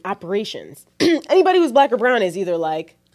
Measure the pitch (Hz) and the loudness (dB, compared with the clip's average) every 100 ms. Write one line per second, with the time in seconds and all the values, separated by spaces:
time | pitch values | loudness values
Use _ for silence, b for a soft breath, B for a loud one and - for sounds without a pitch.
0 | 185 202 170 202 214 - 78 - - - | -10 -10 -6 -6 -6 -10 -16 -20 -14 -2
1 | 339 320 - 370 370 370 320 254 277 233 | 0 0 2 2 4 4 4 4 2 2
2 | 247 240 185 175 180 170 156 156 165 _ | 0 0 0 -2 -4 -2 -2 -6 -8 _
3 | _ | _